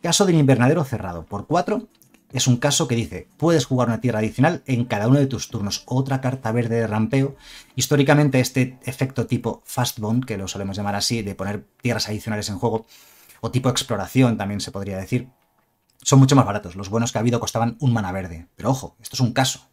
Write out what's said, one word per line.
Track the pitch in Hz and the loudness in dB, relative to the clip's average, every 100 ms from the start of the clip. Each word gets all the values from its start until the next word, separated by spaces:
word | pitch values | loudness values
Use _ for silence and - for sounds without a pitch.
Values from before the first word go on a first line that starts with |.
Caso | 170 165 196 | 0 2 4
del | 165 | 6
invernadero | 139 123 123 165 139 | 6 6 4 2 0
cerrado, | 110 92 87 80 | -6 -8 -10 -10
por | 101 - | -10 -2
cuatro. | 165 175 214 - _ _ _ _ | -2 0 -4 -6 _ _ _ _
Es | 127 127 | -2 2
un | 120 | 2
caso | 143 143 151 | 2 0 0
que | 117 | -2
dice, | 110 - - _ | -2 -8 -14 _
puedes | 160 165 131 | 2 2 2
jugar | 127 123 | 0 2
una | 220 | 0
tierra | 127 107 | 0 0
adicional | 110 - 147 175 - | -2 2 2 2 -2
en | 123 120 | -2 0
cada | 104 110 | 0 4
uno | 139 | 4
de | 135 | 4
tus | 117 - | -2 -6
turnos. | 110 101 - - | -6 -6 -6 -4
Otra | 127 135 135 | -4 -2 -2
carta | 131 123 113 | -4 -4 -4
verde | 117 113 117 | -2 0 -2
de | 110 | -2
rampeo. | 107 110 135 135 - - - - - | -2 0 0 -2 -4 -20 -20 -14 -6
Históricamente | - 143 139 147 147 135 | 0 2 4 6 4 2
este | 123 - 127 - - | 2 0 -2 -2 -14
efecto | - 131 - 110 | -4 -4 -2 -2
tipo | 117 117 - - | -2 -4 -8 -8
Fast | - 120 - | -4 -4 -4
Bond, | 107 120 127 | -2 -2 -2
que | 101 | -6
lo | 95 | -8
solemos | 98 98 95 | -8 -8 -4
llamar | 101 101 | -4 -2
así, | - 117 | -2 -2
de | 104 95 | -4 -6
poner | 95 101 - _ | -6 -8 -10 _
tierras | 123 113 - | -4 -2 -4
adicionales | 107 113 107 101 | -6 -6 -6 -6
en | 95 | -2
juego, | 120 110 - - - _ _ - | -2 -2 -6 -20 -20 _ _ -10
o | 113 | -4
tipo | 127 127 | -2 0
exploración | 123 - 107 92 - 127 113 | -2 -4 -6 -2 2 2 2
también | 101 101 | -4 -6
se | - | -8
podría | - 98 95 | -10 -8 -8
decir, | 95 123 127 _ _ _ _ _ _ _ | -4 -4 -6 _ _ _ _ _ _ _
son | - 135 | 4 6
mucho | 135 139 | 8 6
más | 101 | 4
baratos. | 101 92 92 | -2 -8 -12
Los | 98 | -4
buenos | 110 117 | -2 0
que | 110 | 0
ha | |
habido | 117 117 | 0 0
costaban | 104 117 117 117 | -2 -2 -2 0
un | 139 | 2
mana | 117 95 | 2 0
verde. | 95 92 85 85 _ | -6 -8 -12 -16 _
Pero | 110 | -2
ojo, | 135 - _ | -2 -4 _
esto | - - | -12 -2
es | |
un | 123 | 0
caso. | - 131 - _ | 0 -2 -4 _